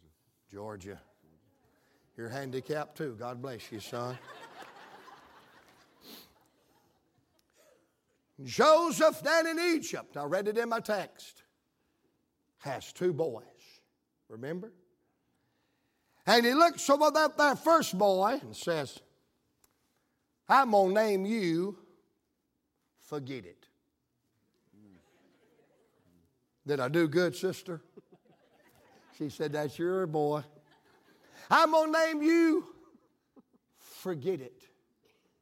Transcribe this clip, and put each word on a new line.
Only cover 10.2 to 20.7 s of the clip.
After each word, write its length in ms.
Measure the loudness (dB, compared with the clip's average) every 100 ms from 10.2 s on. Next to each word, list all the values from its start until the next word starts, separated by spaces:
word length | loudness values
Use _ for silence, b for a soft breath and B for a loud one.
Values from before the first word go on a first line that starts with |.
read 240 | -4 -4 -2
it 80 | -2
in 140 | -2
my 100 | -4
text, 640 | -4 -4 -6 -12 -20 -20 _ _ _ _ _ _ _ _ _ _ _ _
has 300 | -10 -10 -12
two 220 | -4 -4
boys. 320 | -2 -4 -6 -16 _ -20 -20 _ _ _ _ -20
Remember? 420 | -14 -10 -10 -12 -20 _ _ _ _ _ _ _ _ _ _ _ _ _ _ 2
And 200 | 4 6
he 80 |
looks 340 | 6 4 4 2
over 260 | 4 4
at 220 | 4 2 4
that 260 | 2 2
first 360 | 4 2 2 0
boy 400 | 2 4 2 0
and 160 | -8 -10
says, 420 | -4 -4 -4 -12 _ _ _ _ _ _ _ _ _ _ _ _ _ _ 4
"I'm 220 | 4 6